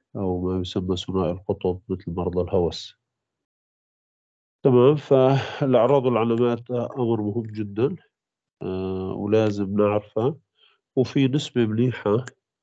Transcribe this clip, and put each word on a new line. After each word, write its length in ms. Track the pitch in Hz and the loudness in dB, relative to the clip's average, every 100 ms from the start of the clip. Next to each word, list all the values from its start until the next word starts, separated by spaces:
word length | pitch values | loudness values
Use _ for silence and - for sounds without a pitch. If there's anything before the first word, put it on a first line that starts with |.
| _ - | _ -8
أو 260 | 95 90 | -4 -2
ما 200 | 90 92 | -2 -4
يسمى 360 | 90 104 92 90 | -4 -6 -4 -4
ثنائي 340 | - 95 82 | -4 -2 -2
القطب 500 | 90 - - 95 92 - | -2 -6 -4 -2 -4 -6
مثل 220 | 92 - | -8 -6
مرضى 280 | 85 90 87 | -4 -4 -2
الهوس. 540 | 87 95 85 - - _ _ _ _ _ _ _ _ _ _ _ _ _ _ _ _ _ | -2 0 0 -4 -16 _ _ _ _ _ _ _ _ _ _ _ _ _ _ _ _ _
تمام، 320 | 143 123 123 151 | 4 6 6 4
فالأعراض 1120 | - 135 131 139 - - 143 123 117 139 127 | 2 4 4 2 -2 -4 2 4 4 4 2
والعلامات 640 | 117 113 117 120 120 120 | 0 0 2 0 -2 -6
أمر 500 | 123 117 - 117 113 | -6 -6 -4 -2 0
مهم 220 | 104 104 | -2 -4
جدًا، 520 | 110 107 104 101 127 180 _ _ _ _ _ - | -6 -8 -8 -2 -2 -4 _ _ _ _ _ -12
آه، 520 | - 92 95 95 95 | -8 -6 -4 -4 -6
ولازم 640 | 98 101 110 110 104 98 101 | -6 0 2 2 0 -2 2
نعرفها. 580 | 104 104 - - 120 160 _ _ _ _ _ - | 2 0 -4 -2 -2 -4 _ _ _ _ _ -2
وفي 300 | 123 - 135 | 0 2 0
نسبة 380 | 143 - 123 113 | 0 -2 -2 0
منيحة، 600 | 110 127 117 104 107 127 - _ _ | 2 0 0 0 0 -2 -16 _ _